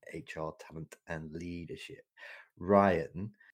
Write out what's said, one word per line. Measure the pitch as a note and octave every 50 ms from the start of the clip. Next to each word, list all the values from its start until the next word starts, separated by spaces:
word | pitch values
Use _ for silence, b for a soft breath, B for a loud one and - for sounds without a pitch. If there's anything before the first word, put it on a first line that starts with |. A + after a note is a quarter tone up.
| - - -
H | E2 D#2 - -
R, | E2 D#2 D#2+ D#2 _
talent, | - - D#2 D#2+ D#2+ D#2 - _ _ -
and | E2+ D#2+ D#2+ D#2 D2+
leadership. | E2 F2 F2 E2+ F2 E2+ D#2+ - - - - D#2+ - - _ _ B B B B B B B B
Ryan, | - F2 F2 G2+ G2+ G2 G2 F2+ E2 D#2 - - D#2+ G2 G#2 b b b b